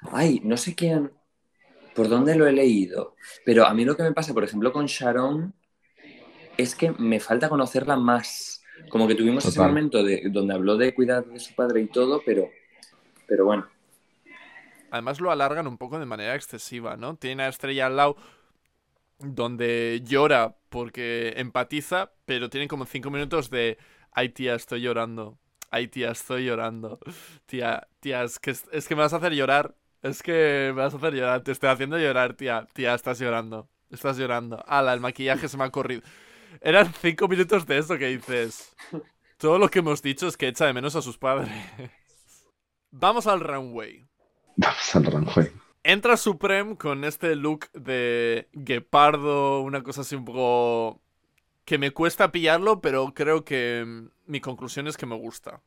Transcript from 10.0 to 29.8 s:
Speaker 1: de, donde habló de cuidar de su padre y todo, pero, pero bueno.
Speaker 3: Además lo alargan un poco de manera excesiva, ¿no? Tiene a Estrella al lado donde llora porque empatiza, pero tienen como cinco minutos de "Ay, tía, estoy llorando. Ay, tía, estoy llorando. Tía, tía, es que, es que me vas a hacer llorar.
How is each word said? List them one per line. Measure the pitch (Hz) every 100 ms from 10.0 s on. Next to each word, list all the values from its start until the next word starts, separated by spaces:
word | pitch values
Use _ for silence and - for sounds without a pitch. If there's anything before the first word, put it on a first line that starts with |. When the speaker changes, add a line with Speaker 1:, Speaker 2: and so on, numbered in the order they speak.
Speaker 1:
de, | 101 98 95
donde | 101 98
habló | 95 95 107
de | 127
cuidar | 127 123 123 120
de | 120
su | -
padre | - 123 113
y | 107
todo, | 123 123 147
pero, | 135 98 - - _ _ - _ _ _ _
pero | 95 95
bueno. | 104 92 _ _ _ _ _ _ - - - - _ _
Speaker 3:
Además | 120 117 143
lo | 180
alargan | 156 139 151 151
un | 120
poco | 127 151
de | 139
manera | 110 107
excesiva, | 139 - 117 - 120 117 117
¿no? | 120 160
Tiene | 143 135
a | 135
Estrella | 127 139 135 131
al | 131
lado | 143 143 - _ _ _ _ _ _ _ _ _
donde | 139 123 120 120 120 117 117 120
llora | 123 139 151 135 113 - _
porque | 123 120 120 120 117 113 113
empatiza, | 127 123 123 151 143 180 190 _
pero | - 127 120
tienen | 135 143
como | 143 127
cinco | 143 127
minutos | 143 143 165 127
de | 123 117 110 _ _ _
"Ay, | - 127
tía, | - 127
estoy | 117 - 120
llorando. | 123 117 113 113 107 113 _ _ -
Ay, | 117 120
tía, | - 117
estoy | 117 - 127 127
llorando. | 117 113 113 110 - - 180 - 156 _
Tía, | 127 117 - - _
tía, | 139 127
es | 120 -
que, | -
es | 127 - 156 -
que | 151
me |
vas | 151
a | 165
hacer | 175
llorar. | 156 135 143 147 -